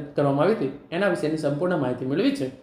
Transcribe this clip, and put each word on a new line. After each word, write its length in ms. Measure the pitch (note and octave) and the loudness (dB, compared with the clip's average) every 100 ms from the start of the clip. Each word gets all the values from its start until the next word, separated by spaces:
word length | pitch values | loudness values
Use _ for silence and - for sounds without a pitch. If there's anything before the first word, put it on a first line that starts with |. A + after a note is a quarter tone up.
| D3 - | -4 0
કરવામાં 300 | C#3+ C#3 F3 | 2 4 2
આવી 120 | A3 | 2
હતી 140 | C3 - - | -2 -6 -8
એના 180 | E3+ G3+ | -2 0
વિશેની 320 | D#3+ D3+ D#3 | 0 -2 0
સંપૂર્ણ 380 | C#3+ C#3+ F3+ E3+ | -2 0 0 0
માહિતી 260 | B2+ B2 C3 | 0 -2 -2
મેળવી 240 | D3+ C4+ - | 2 2 0
છે. 80 | C3 - | -4 -6